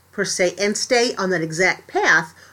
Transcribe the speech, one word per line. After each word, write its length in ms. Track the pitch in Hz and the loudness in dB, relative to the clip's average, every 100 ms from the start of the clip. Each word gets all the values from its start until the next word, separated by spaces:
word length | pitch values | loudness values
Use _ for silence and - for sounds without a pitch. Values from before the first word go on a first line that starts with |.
| _ | _
per 140 | - 196 | -6 -4
se, 300 | - 180 180 | 0 -2 0
and 180 | 202 208 | -2 -2
stay 380 | - 247 240 - | 0 2 2 0
on 140 | 190 | -2
that 140 | 180 | -2
exact 440 | 160 160 185 - - | -2 0 0 0 -4
path 460 | 359 415 165 165 - - | -2 2 2 0 -8 -20